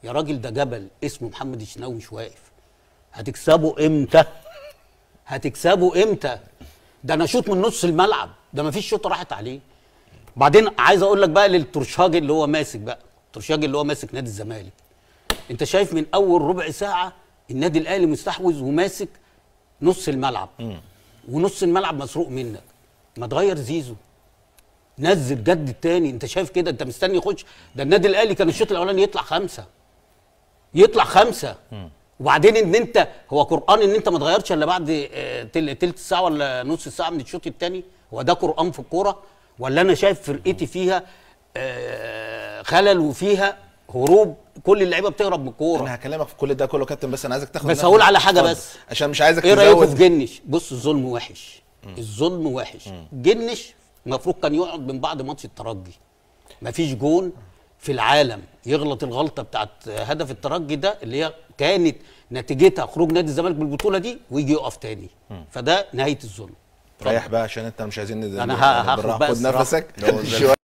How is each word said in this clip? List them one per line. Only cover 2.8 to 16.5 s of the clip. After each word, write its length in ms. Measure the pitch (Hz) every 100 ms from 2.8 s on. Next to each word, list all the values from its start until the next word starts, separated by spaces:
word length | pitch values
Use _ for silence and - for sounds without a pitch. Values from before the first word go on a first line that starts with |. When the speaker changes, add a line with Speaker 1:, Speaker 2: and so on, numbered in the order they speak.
| _ _ _
Speaker 1:
هتكسبه 720 | - 110 123 - 160 156 147 156
امتى؟ 380 | 156 135 165 156 - - - 571 - _ _ _ _ -
هتكسبه 760 | 135 147 - 170 190 180 170
امتى؟ 360 | 220 202 147 117 - _ - _ _ _
ده 100 | 127
انا 120 | 156 165
شوط 240 | 240 226
من 120 | 190
نص 220 | 214 -
الملعب، 460 | 175 160 190 170 90 - _
ده 100 | 139
ما 80 | 151
فيش 180 | 151 190
شوط 180 | 214 190
راحت 260 | 175 175
عليه. 260 | 101 110 131 _ _ _ _ _ - - -
بعدين 320 | 139 147 220 -
عايز 240 | 123 190
اقول 200 | 196 202
لك 80 | 190
بقى 200 | 160 202
للترشاجي 680 | 180 139 - 127 - 180 170
اللي 160 | 143
هو 140 | 156 147
ماسك 320 | 156 147 113
بقى، 200 | 107 123 _ _ _
الترشاجي 380 | - 101 156 151
اللي 120 | 143
هو 60 |
ماسك 300 | 147 147 139
نادي 140 | 123 123
الزمالك. 460 | 104 107 110 92 _ _ _ _ _ _ - -
انت 120 | 120
شايف 300 | 151 190 202
من 120 | 165 156
اول 280 | 190 196 175
ربع 300 | 147